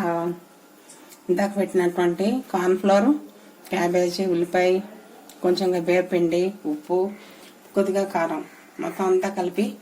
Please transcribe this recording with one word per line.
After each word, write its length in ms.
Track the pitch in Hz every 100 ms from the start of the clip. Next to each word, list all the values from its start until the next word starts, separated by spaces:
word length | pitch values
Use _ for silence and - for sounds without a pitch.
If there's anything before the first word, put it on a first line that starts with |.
ఆ 20 | 175 170 170 175 - - - - - - - - -
ఇందాక 220 | 180 202 202
పెట్టినటువంటి 720 | 185 190 175 175 175 175 202 254 -
కార్న్ 260 | 185 180 190
ఫ్లోర్, 260 | 202 196 240 302 - - - - -
క్యాబేజీ, 520 | 185 175 180 180 175 190
ఉల్లిపాయ, 440 | 170 170 185 185 190 202 - - - - -
కొంచెంగా 380 | 180 - 185 180
బియ్య 200 | 165 180
పిండి, 400 | 180 180 170 170 190 202 156
ఉప్పు, 320 | 151 - 180 196 208 - - - - - -
కొద్దిగా 280 | 190 196
కారం, 380 | 196 175 165 156 - - - -
మొత్తం 240 | 170 175 190
అంతా 240 | 185 196
కలిపి 360 | 190 175 185 208 -